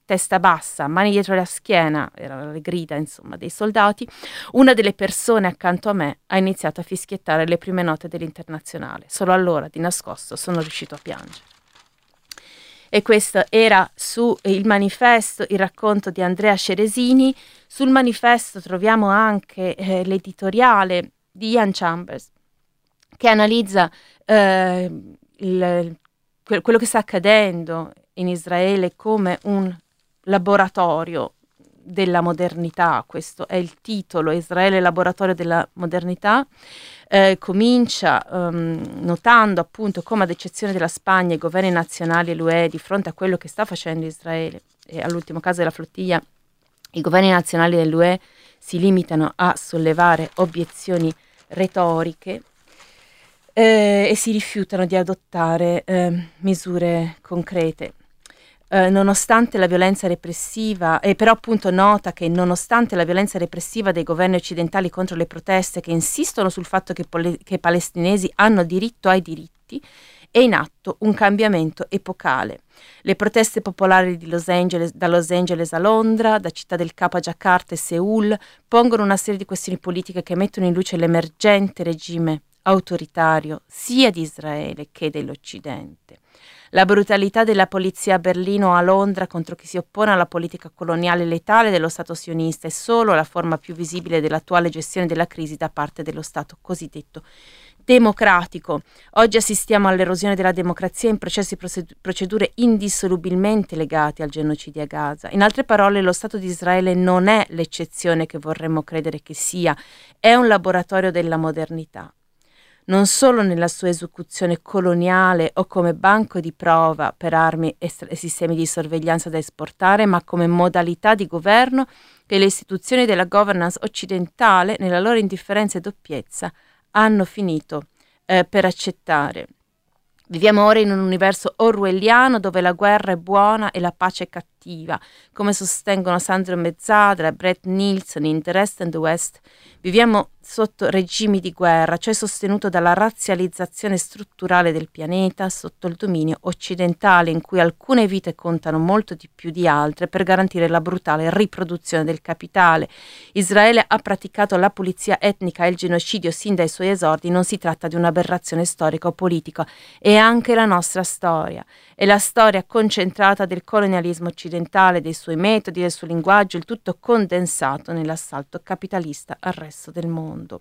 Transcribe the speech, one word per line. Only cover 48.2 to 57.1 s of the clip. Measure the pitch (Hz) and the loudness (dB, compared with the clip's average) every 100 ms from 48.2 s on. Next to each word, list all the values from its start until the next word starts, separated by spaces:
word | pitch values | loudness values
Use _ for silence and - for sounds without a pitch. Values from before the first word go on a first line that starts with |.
| - _ _ _ | -6 _ _ _
si | - 175 | -10 0
limitano | 190 185 175 156 156 | 2 2 0 -2 -2
a | - 180 - | 0 -2 -2
sollevare | - 165 160 156 175 160 156 - | -4 -2 0 2 4 4 0 -2
obiezioni | 180 170 160 - - 175 165 - _ _ _ | -2 -2 -8 -10 -6 -2 -2 -4 _ _ _
retoriche, | 180 190 185 170 165 170 - 190 220 - _ _ _ - _ _ _ _ _ _ | -6 -4 0 0 0 -4 -8 -12 -12 -14 _ _ _ -20 _ _ _ _ _ _
eh, | 220 226 220 208 202 196 | 4 6 6 4 2 2
e | |
si | 214 233 | 0 -2
rifiutano | 214 - 208 185 190 180 | -4 -4 -6 -4 -2 0
di | 185 | 0
adottare, | 180 185 _ 175 165 165 175 175 | -2 -6 _ -4 0 0 0 0
ehm, | - 185 175 175 165 _ | -2 0 0 -2 -6 _
misure | 190 180 185 175 175 170 165 | -2 -2 -2 -2 0 0 -4